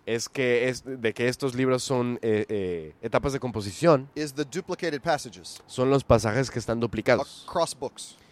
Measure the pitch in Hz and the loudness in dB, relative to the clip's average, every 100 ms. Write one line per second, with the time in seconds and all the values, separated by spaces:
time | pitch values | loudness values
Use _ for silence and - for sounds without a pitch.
0 | - 113 - - 127 120 127 120 127 135 | -4 -2 -2 -2 2 2 2 -2 -6 -4
1 | 113 107 123 123 139 123 131 127 - 131 | -2 0 0 0 -2 0 2 2 0 0
2 | 123 120 117 107 107 107 92 85 78 - | 0 -2 0 0 0 -2 -2 -4 -8 -10
3 | 113 123 139 135 127 110 101 95 170 143 | -2 0 0 -2 -4 -4 -6 2 6 6
4 | 135 - 151 131 143 170 185 180 175 147 | 4 -8 -6 -6 -6 -6 -8 -6 -4 -4
5 | 160 151 123 90 82 - - - 127 139 | -2 -2 -4 -16 -18 -18 -8 0 4 4
6 | - 117 110 113 127 - - 117 117 110 | 6 6 6 0 -2 -4 -4 -2 -2 0
7 | 107 120 143 - - 175 160 - 131 - | 2 2 2 -10 -6 -2 -2 -4 -10 -12
8 | - - _ | -18 -20 _